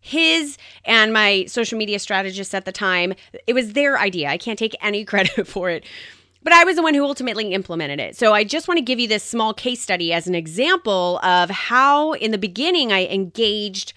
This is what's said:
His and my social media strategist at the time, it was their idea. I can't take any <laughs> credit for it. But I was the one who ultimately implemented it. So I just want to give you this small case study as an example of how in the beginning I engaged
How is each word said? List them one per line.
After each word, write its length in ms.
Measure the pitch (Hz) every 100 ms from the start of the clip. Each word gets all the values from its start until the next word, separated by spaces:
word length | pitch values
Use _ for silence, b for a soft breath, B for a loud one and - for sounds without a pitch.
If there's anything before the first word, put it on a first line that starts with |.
His 560 | - 302 330 330 294 - B B -
and 260 | 226 214
my 320 | 220 208 196
social 320 | - - 226 226
media 220 | 214 202
strategist 560 | - 190 196 190 196
at 100 | 190
the 80 | 185
time, 400 | 185 202 180 180 185 B - -
it 60 |
was 220 | 254 226
their 240 | 214 285 269
idea. 300 | 202 180 143
I 80 | 156
can't 200 | - 214
take 160 | 226 -
any 240 | 208 208
<laughs> 0 |
credit 420 | 214 202 185 - 185
for 220 | 202 180
it. 160 | 165 B B B B B _
But 120 | 320
I 100 | 339
was 120 | 339 339
the 60 |
one 120 | 320
who 100 | 285
ultimately 480 | 285 277 254 208 214
implemented 480 | 190 185 165 151 143
it. 160 | 95 -
So 160 | 226
I 120 | 208
just 220 | 208 311 -
want 120 | 339
to 40 |
give 160 | 240 247
you 100 | 240
this 140 | 214
small 300 | - 233 220
case 300 | 214 254 247
study 280 | - 180 170
as 160 | 170 175
an 80 |
example 840 | 175 160 165 294 370 226 190 180 175
of 280 | 180 180 175
how 640 | 190 - 247 269 285 311
in 160 | 311 220
the 80 | 214
beginning 540 | 185 180 311 359 247
I 120 | 196
engaged 880 | 185 196 185 190 226 214 208 190 -